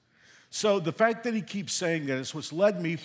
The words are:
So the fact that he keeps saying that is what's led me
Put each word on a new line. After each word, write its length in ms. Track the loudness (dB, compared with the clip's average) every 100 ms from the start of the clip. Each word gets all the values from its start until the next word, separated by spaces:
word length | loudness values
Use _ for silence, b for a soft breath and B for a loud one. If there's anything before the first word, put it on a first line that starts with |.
| _ b b b b
So 300 | -2 2 2
the 120 | 2
fact 320 | 4 2 4
that 100 | -2
he 80 | -2
keeps 320 | -4 -6 -4
saying 320 | -2 0 0 0
that 120 | -2
is 160 | -4
what's 200 | -8 -8
led 280 | 2 2 2
me 160 | -2 -4